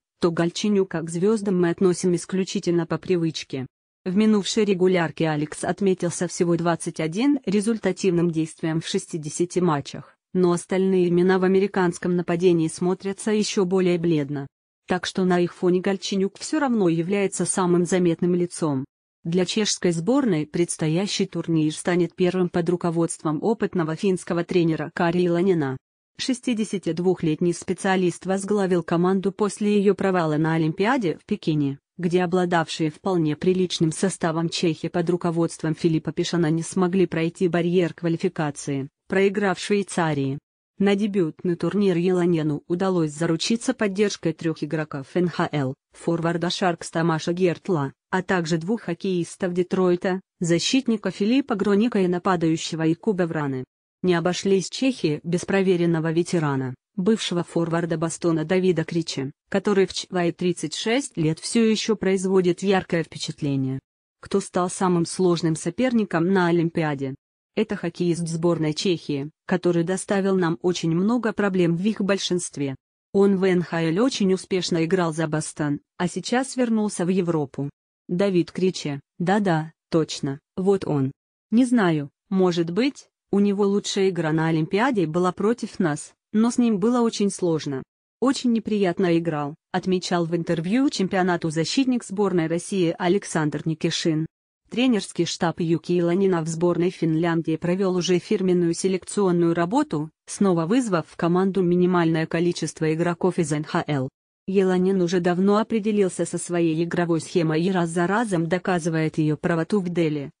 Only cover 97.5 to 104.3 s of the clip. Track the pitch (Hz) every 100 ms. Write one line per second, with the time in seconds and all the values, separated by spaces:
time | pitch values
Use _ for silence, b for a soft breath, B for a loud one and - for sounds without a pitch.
97.5 | 160 170 185 190 180 170 180 - 214 185
98.5 | 180 170 165 190 185 - - 190 175 170
99.5 | 165 170 254 302 151 160 - - - 196
100.5 | 170 160 247 233 175 - - 170 180 196
101.5 | 190 175 175 180 180 160 160 160 170 175
102.5 | 170 156 - 160 160 170 170 185 180 156
103.5 | 151 156 175 - 147 131 - _